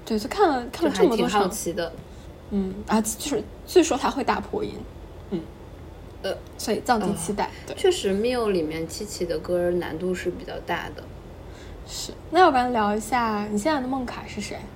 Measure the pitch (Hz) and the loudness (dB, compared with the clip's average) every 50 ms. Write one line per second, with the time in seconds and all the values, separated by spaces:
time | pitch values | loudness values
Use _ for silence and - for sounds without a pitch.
0 | - - 226 214 208 247 - 392 427 339 285 247 240 - - - 339 302 185 190 | -2 0 -2 -2 0 -2 4 6 6 6 6 2 -2 -6 -2 0 2 2 4 6
1 | 403 285 226 208 180 170 196 208 196 180 - - - 175 160 170 170 165 - - | 6 6 6 4 2 4 4 4 2 2 0 -2 -4 -4 -2 -2 -4 -4 -6 -12
2 | - - - - - - - - - - 214 196 190 190 190 208 208 - 214 226 | -14 -16 -16 -16 -16 -16 -16 -16 -10 -2 -2 0 0 0 -4 -8 -2 2 2 2
3 | 214 214 - - - 294 285 - - - - - - - - 370 311 - - - | 2 0 -4 -6 -4 -2 -2 -2 -2 -4 -12 -16 -12 6 8 8 8 8 2 2
4 | - 220 240 277 233 - 208 208 208 - - - - - - - - - - - | 2 0 0 0 2 2 0 0 0 -4 -4 -4 -4 -4 -6 -10 -12 -12 -14 -16
5 | - - - - - - 202 170 - - - - - - - - - - - - | -16 -16 -16 -16 -8 -6 -6 -6 -6 -8 -14 -16 -16 -16 -16 -16 -16 -16 -14 -14
6 | - - - - - - - - - - - - - - 208 196 - - 247 214 | -16 -16 -14 -8 -6 -6 -6 -6 -8 -16 -12 -8 -2 0 0 0 4 4 4 4
7 | 196 175 - 160 - - 202 214 190 - - - - - - - - 370 359 - | 4 2 0 0 -2 -2 0 0 -2 -2 -4 -12 -10 -10 -6 4 4 4 4 6
8 | - 202 190 196 220 247 254 247 226 208 196 175 156 156 160 160 165 160 - - | 2 2 2 4 2 2 2 2 2 4 4 2 2 0 -2 -4 -4 -4 -6 -8
9 | 214 208 - - 185 175 165 156 170 - 180 175 175 175 175 175 170 - 160 160 | -8 -8 -4 -4 -2 -2 -2 -4 0 0 0 2 2 2 2 2 0 -2 -4 -4
10 | 180 185 185 180 - 185 175 - - - 170 139 - - 175 160 - - - - | -2 -2 -2 0 -2 -4 -4 -4 -10 -8 -10 -8 -4 -4 -4 -2 -4 -8 -10 -12
11 | - - - - - - - - - - - - - - - - - - - - | -12 -14 -14 -14 -14 -16 -16 -16 -16 -16 -16 -14 -14 -14 -14 -14 -14 -12 -10 -10
12 | - - - - - - 320 349 370 330 277 254 247 247 247 226 214 202 208 220 | -8 -10 -10 -12 -10 2 6 8 8 8 8 6 2 4 2 2 2 2 2 0
13 | 214 - 254 247 233 226 214 208 208 214 208 202 202 311 311 277 254 254 269 262 | -2 0 0 2 2 2 0 0 -2 0 -2 0 2 2 2 2 0 -2 -2 -2
14 | 254 233 - - - - - 208 202 - - - - - - | -4 -4 -6 -10 -10 -8 -8 -8 -8 -8 -8 -10 -10 -14 -14